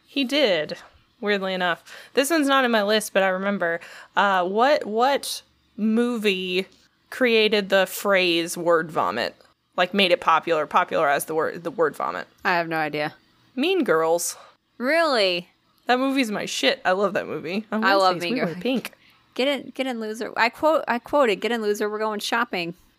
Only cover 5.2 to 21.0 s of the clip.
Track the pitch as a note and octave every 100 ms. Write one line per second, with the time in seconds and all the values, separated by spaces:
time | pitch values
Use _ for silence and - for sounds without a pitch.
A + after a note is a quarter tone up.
5.2 | - - - _ _ - G#3+ A3 A#3+ A#3+
6.2 | G#3 F#3 F#3 F3+ F#3+ _ _ _ _ -
7.2 | B3+ A3+ G#3+ G#3+ G3 G3 F#3 - G#3 F#3+
8.2 | F3+ E3+ E3+ F3 E3+ E3+ E3 D3+ F#2+ G#2+
9.2 | G2+ - _ _ _ - F3+ G3 F#3 E3+
10.2 | - D#3+ D#3+ D#3+ D3 G3+ F3+ F3+ D3+ C#3+
11.2 | - D#3 D3 - E3+ - D#3 - - F2
12.2 | - _ G3+ F3 E3 D#3+ D3+ D3+ D3 -
13.2 | _ _ _ - D#4 F#4+ A#3 D#3+ D#3+ E3+
14.2 | - - - _ _ - B3 D#4+ D#4+ B3
15.2 | F#3+ F3 F3 _ _ _ - B3 C4+ C4+
16.2 | A#3 G3+ - - C4+ - - F#3 G3+ -
17.2 | E2+ C#3+ C3+ G3 G#3+ G#3+ F#3+ G3 F#3+ F3+
18.2 | F3 A#3+ E3+ E3 A#3 B3+ - - _ _
19.2 | _ - C4 C4+ - - C4 A#3 A3 A3
20.2 | - - A#3 - D#4 D#4 - A#3+